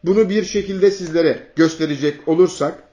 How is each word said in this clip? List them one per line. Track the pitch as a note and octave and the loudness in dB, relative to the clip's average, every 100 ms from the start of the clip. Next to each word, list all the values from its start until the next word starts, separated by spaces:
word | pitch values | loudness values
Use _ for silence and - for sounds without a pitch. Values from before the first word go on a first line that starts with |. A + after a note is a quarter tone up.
Bunu | E3+ G3+ G3+ | 2 2 2
bir | G#3 - | 0 -2
şekilde | G#3 G3 F#3+ F#3+ | -4 -4 0 0
sizlere | F#3+ F3 E3 D#3+ - - - | 0 -4 0 0 0 -6 0
gösterecek | D#3+ D#3+ D#3 C#3+ D3 D3 - | 0 2 -4 -2 -4 -4 -2
olursak | D#3+ F3+ - C#3+ F3+ _ | 2 2 2 -6 -6 _